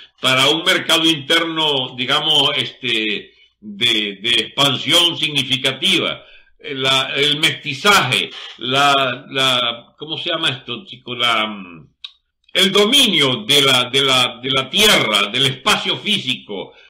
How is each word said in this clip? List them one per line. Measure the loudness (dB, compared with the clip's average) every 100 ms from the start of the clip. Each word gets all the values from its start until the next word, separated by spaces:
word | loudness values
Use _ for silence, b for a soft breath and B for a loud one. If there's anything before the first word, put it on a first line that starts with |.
| B _
para | 0 4 4
un | 2
mercado | 2 0 2 2 2
interno, | 0 2 0 0 -2 0 0 -4 -6
digamos, | -2 0 2 2 2 0
este, | -4 -6 -4 -2 -2 -4 -8 b b _
de, | -14 -2 0 0 -2 -4
de | -2
expansión | -2 -2 0 0 0 0 2 2 0
significativa, | -4 -2 -2 -2 -2 -2 0 0 0 -4 B B B _
eh, | -10
la, | -4 0 0 0 0
el | 0 2
mestizaje, | 0 -2 -8 -2 2 4 4 -2 -2 B B B
la, | -2 2 4 4 2 -4 -6
la, | -2 2 2 0 -4 -12 -16
¿cómo | -12 -10
se | -6
llama | -2 -2
esto, | -4 -8 -10
chico? | -12 -16 -10
La, | -2 0 2 0
mm, | -6 -14 -18 -20 _ -20 _ _ _ _
el | 0 2
dominio | 4 4 4 2 2 0 0 0
de | 2
la, | 4 4 2
de | 0
la, | 2 2 0 -2
de | -4
la | -2 -2
tierra, | 2 4 4 2 0 0
del | 0 0
espacio | 0 0 0 0 -4
físico, | -2 -4 -2 -6 -6 -10 -10 B B